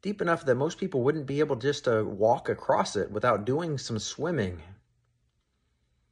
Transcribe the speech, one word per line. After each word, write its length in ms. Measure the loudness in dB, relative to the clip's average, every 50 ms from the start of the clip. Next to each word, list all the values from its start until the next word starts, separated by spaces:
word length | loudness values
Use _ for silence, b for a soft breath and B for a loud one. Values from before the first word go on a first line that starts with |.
| -4
Deep 180 | -6 -4 -2
enough 240 | 0 0 0 0 2
that 100 | 2 2
most 220 | 2 2 -2 -2
people 260 | -4 -6 -2 0 0 2
wouldn't 240 | 2 0 0 -2
be 140 | -4 0 0
able 160 | 2 0 0
just 280 | 0 0 -2 -2 0 0
to 200 | 2 2 2 0
walk 460 | -2 0 2 4 4 4 2 2 -4
across 440 | -4 -4 2 2 2 2 2 0 0
it 140 | -4 -4 -2
without 360 | -4 0 2 2 2 2 2
doing 320 | 0 -2 -2 -2 -2 -4 -6
some 200 | -6 -6 -6 -6
swimming. 640 | -6 -8 -8 -6 -4 -2 0 0 -2 -2 -4 -8 -14 -18 -20 _ _ _ _ _ _ _ _ _ _ _ _ _ _ _ _ _ _ _ _ _ _ _ _ _ _ _